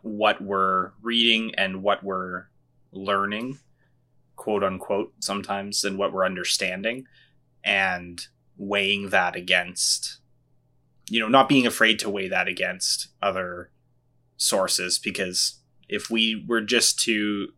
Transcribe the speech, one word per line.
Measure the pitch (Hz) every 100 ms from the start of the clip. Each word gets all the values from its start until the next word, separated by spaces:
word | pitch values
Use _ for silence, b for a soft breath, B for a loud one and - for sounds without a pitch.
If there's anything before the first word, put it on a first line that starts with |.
what | 113 104 107 101
we're | 101 98 95 95 90 -
reading | 113 117 117 113 113 -
and | 95 95
what | 101 98
we're | 98 92 92 90 - _ _ _ _
learning, | 95 98 98 101 110 127 139 _ _ _ _ _ _ _ -
quote | - 104
unquote, | 95 92 - 101 - _
sometimes, | - 101 95 98 101 101
and | 101 95
what | 98
we're | 95 92
understanding, | 90 87 - 95 92 110 127 131 b b b _ _
and | 104 98 95 90 87 87 - _ _ -
weighing | 101 101 98 101 98
that | 95 90 90
against, | 90 90 90 90 - - - - _ _ _ _ _ _ _ _ -
you | 113
know, | 110
not | 135 127
being | 139 120
afraid | - 113 110
to | 110
weigh | 101 92
that | 92 90
against | 90 92 92 - - - _
other | 101 92 90 87 - _ _ _ _ _ _ -
sources, | - 104 95 - 92 -
because | 104 95 92 90 - - _ _ _
if | 104 -
we | 113 113 110 -
were | 117
just | 107 120 - -
to | - 107 104 104 95